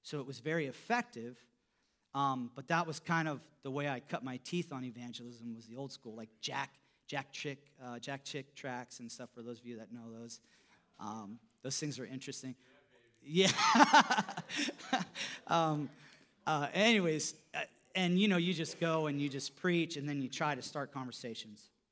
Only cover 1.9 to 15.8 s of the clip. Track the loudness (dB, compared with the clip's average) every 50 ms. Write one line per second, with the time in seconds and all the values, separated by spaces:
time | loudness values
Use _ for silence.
1.9 | _ _ _ _ 0 2 2 2 2 0 -4 -6 -8 -14 -2 0 0 0 2 0
2.9 | -4 -8 -2 0 2 2 2 0 -2 -6 -8 -16 _ _ _ -6 -4 -2 -2 -2
3.9 | -2 -4 -6 -6 -6 -6 -6 -6 -8 -8 _ -4 -2 -2 -2 -4 -8 -8 -8 -10
4.9 | -10 -10 -14 -12 -12 -12 -12 -12 -14 -12 -10 -10 -10 -10 -12 -14 -10 -10 -10 -10
5.9 | -10 -14 _ -14 -12 -12 -14 -16 _ _ -10 -6 -4 -4 -6 -6 _ _ _ _
6.9 | _ _ _ -6 -6 -6 -6 -6 -12 -8 -6 -6 -8 -8 _ _ _ -16 -12 -12
7.9 | -10 -10 -8 -8 -8 -8 -8 -8 -8 -8 -8 -10 _ -10 -8 -6 -6 -6 -8 -10
8.9 | -14 -14 -12 -12 -12 -12 -14 -14 _ -14 -12 -12 -12 -12 -12 -12 -12 -12 -12 -14
9.9 | -14 -14 -14 -14 -14 -14 -14 -14 -16 -18 _ _ _ _ _ _ -20 _ _ _
10.9 | _ _ -8 -8 -8 -8 -8 -10 -14 -16 _ _ _ _ _ -6 -4 -4 -4 -4
11.9 | -6 -6 -8 -8 -8 -10 -8 -8 -10 -8 -8 -10 -12 _ _ _ -20 -20 _ _
12.9 | _ -20 _ _ _ _ -12 2 6 6 8 8 8 6 6 6 10 10 10 12
13.9 | 10 8 8 8 4 0 0 -2 -6 -10 -10 -6 -4 -2 -2 -4 -4 -8 -4 -2
14.9 | -2 -2 -2 -4 -6 -8 -8 -8 -8 -12 -2 2 2 4 4 4 2 0